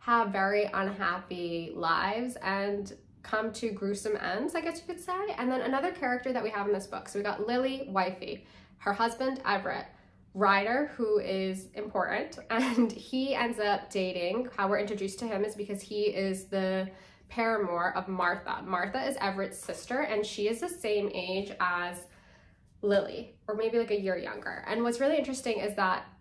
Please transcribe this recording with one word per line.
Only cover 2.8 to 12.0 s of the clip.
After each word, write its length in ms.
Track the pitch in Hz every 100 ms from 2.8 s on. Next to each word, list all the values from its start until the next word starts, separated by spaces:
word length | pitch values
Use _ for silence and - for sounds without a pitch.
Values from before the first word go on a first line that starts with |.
| 196 - - -
come 300 | - 220 220
to 180 | 220 233
gruesome 460 | 196 196 202 214 214
ends, 380 | - 190 294
I 80 | 330
guess 180 | 330 330
you 60 | -
could 160 | 339
say. 320 | - 359 415 -
And 160 | 247
then 80 | 254
another 320 | 247 269 339
character 400 | 359 262 247 262
that 100 | 247
we 60 | 214
have 180 | 214 202
in 60 |
this 140 | 196 196
book. 240 | 190 -
So 80 | 202
we 40 |
got 240 | 208 - 214
Lily, 380 | 247 262 269 277
wifey, 600 | 190 185 190 - - - - - -
her 160 | -
husband, 480 | 202 226 233 262 262
Everett, 400 | - 196 190 - - - - - -
Ryder, 600 | 196 196 196 208 247 294 -
who 220 | 220 208
is 500 | - 190 190 190 -
important, 640 | - 208 202